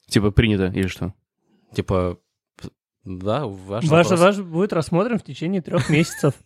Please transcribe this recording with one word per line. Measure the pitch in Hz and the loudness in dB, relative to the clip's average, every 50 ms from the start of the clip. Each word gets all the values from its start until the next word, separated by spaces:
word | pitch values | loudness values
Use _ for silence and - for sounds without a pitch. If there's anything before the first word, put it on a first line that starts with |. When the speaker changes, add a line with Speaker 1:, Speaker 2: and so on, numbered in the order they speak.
| _ | _
Speaker 1:
Типа | - - 113 98 104 | 0 0 2 2 4
принято | 98 - 120 110 104 95 95 | 2 4 2 4 2 2 0
или | 90 - 95 95 | 0 0 -2 -2
что? | 90 - - 90 92 - _ _ _ _ _ _ _ _ _ _ _ - | -4 -4 -6 -8 -8 -8 _ _ _ _ _ _ _ _ _ _ _ -8
Speaker 2:
Типа, | - 95 - 104 92 90 90 87 - _ _ _ _ _ _ _ - - - _ _ _ _ _ _ - | -6 -4 -2 0 0 0 -2 -4 -8 _ _ _ _ _ _ _ -20 -20 -20 _ _ _ _ _ _ -14
да, | 98 92 90 92 101 110 139 151 | -14 -12 -8 -4 -4 -4 -4 -4
ваш | 107 98 95 95 95 98 113 175 | -6 -10 -12 -10 -8 -6 -2 0
Speaker 3:
Ваш, | 156 151 170 175 | 2 4 4 4
Speaker 2:
запрос. | - 185 165 | 4 4 4
Speaker 3:
ваш | 175 196 208 202 | 4 4 4 2
будет | 196 170 160 165 196 214 - | -6 -6 -2 -2 -2 0 0
рассмотрен | 170 147 - 170 170 208 240 240 175 | -2 -2 0 0 0 0 0 -2 -4
в | - | -6
течение | - 135 - 160 170 202 185 | -8 -12 -8 -6 -4 -4 -4
трёх | - - - 175 123 - | -4 -2 -2 -2 0 2
месяцев. | 151 151 165 - - - - 147 - - _ | 2 2 2 0 -2 0 0 0 0 -2 _